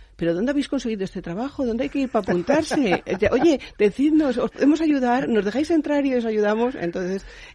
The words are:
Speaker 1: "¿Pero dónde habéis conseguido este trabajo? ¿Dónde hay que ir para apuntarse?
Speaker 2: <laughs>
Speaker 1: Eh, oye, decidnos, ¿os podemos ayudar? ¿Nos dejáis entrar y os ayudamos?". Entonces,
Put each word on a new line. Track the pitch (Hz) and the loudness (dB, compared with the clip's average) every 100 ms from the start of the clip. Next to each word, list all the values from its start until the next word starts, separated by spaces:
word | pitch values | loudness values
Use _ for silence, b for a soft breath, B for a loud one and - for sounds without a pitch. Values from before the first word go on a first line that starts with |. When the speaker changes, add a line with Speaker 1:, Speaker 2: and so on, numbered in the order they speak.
| b b | b b
Speaker 1:
"¿Pero | 170 | -2
dónde | 170 247 | 0 -2
habéis | 294 - | -2 -2
conseguido | 277 233 220 | -4 -4 -6
este | 190 190 | -6 -8
trabajo? | 170 175 269 - | -8 -8 -8 -4
¿Dónde | 180 233 | -4 -4
hay | 269 | -4
que | 277 | -4
ir | 254 | -2
para | 220 196 | -2 0
apuntarse? | 180 175 294 311 320 226 170 | -2 2 0 2 0 2 0
Speaker 2:
<laughs> | - | -2
Speaker 1:
Eh, | 190 214 | 0 2
oye, | 247 330 269 B B | 4 2 2 B B
decidnos, | 208 - 302 302 294 240 | 0 2 2 2 2 0
¿os | 226 | -4
podemos | - 269 302 | 0 2 4
ayudar? | 320 277 247 247 269 | 2 2 2 0 0
¿Nos | 220 196 | 0 0
dejáis | 226 311 | -2 0
entrar | 330 285 294 | 0 2 0
y | 277 | 0
os | 247 226 | 0 0
ayudamos?". | 214 208 220 240 | 0 0 0 -2
Entonces, | - 170 175 180 190 - B B | -2 -6 -4 -4 -6 -10 B B